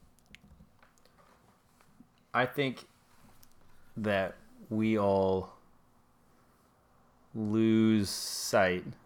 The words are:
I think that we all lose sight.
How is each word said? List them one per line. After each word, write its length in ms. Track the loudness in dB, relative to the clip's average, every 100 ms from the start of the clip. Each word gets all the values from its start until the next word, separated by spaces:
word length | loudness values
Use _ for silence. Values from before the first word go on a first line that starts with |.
| -20 _ _ -20 -20 -20 -20 _ _ _ _ _ _ _ _ _ _ _ _ _ -20 _ _
I 100 | -4
think 400 | -2 -2 -4 -6 -18 _ _ -20 -20 -20 -20 -20 -20 -20 -18 -6
that 380 | -2 0 -2 -8 -20 -20 -8
we 300 | -2 0 2
all 560 | 2 2 2 0 -4 -16 _ _ _ _ _ _ _ _ _ _ _ _ _ _ _ _ _
lose 760 | -8 -2 2 2 4 4 2 0
sight. 720 | -6 -8 -8 -2 2 2 0 -6 -18